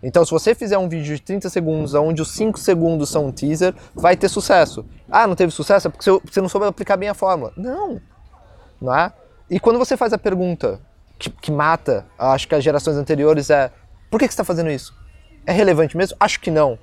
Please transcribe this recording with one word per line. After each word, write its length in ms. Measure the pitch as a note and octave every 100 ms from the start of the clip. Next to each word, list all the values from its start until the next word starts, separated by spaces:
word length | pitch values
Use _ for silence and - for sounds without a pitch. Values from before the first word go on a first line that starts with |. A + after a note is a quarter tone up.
Então, 220 | B2+ F3
se 80 | E3
você 220 | D#3+ G#3
fizer 240 | A#3 A3+ G3
um 100 | F#3
vídeo 280 | D#3+ D3 D3+
de 60 |
trinta 280 | - G3 F#3
segundos, 440 | F3+ E3 D#3 D3+
onde 280 | C#3+ D#3 D#3+
os 100 | D#3
cinco 280 | - A3 G#3+
segundos 500 | - F3+ E3 E3 D3
são 180 | E3 C#3+
um 40 |
teaser, 420 | - C#3+ D#3 F3+ - - -
vai 200 | D#3+ F3+
ter 140 | G3
sucesso. 560 | G#3 - F#3+ C#3+ - G#2+ - -
Ah, 160 | G3 A3+
não 100 | F3
teve 160 | F3+
sucesso? 360 | - D3+ G3+ F3
É 40 |
porque 120 | -
você, 160 | - F#3+
você 180 | - -
não 80 | F#3
soube 180 | G3 G#3
aplicar 300 | F#3 G3+ G3
bem 120 | G3+
a 40 |
fórmula. 380 | G3 F#3+ F3 A#2 -
Não, 420 | A3 D4 G4+ - _ _ - _ _ - - _
não 160 | B2+ C3
é? 160 | F3 - _ _ -
E 100 | E3+
quando 200 | - A#3+
você 180 | B3 B3+
faz 160 | A#3
a 40 | G#3+
pergunta 600 | G#3 F#3+ F3+ E3 A#2+ G2 - _ _ _
que, 120 | -
que 220 | - -
mata, 540 | D3 D3+ E3 - A2+ - -
acho 300 | B2+ C3 -
que 60 |
as 100 | D3+
gerações 320 | C#3 D3 D#3+ C#3+
anteriores 540 | C#3 D#3 D3 D#3 C#3
é, 220 | D3 C3 - - - -
"Por 80 | A3
que 80 | -
que 60 |
você 40 | -
tá 60 |
fazendo 260 | G3+ E3+ E3
isso? 240 | C#3 - - - - - - -
É 60 |
relevante 460 | F3 G3 D#3 D#3+ E3
mesmo?" 180 | F#3 -
"Acho 200 | G#3 -
que 120 | -
não." 260 | D#3 D3 A#2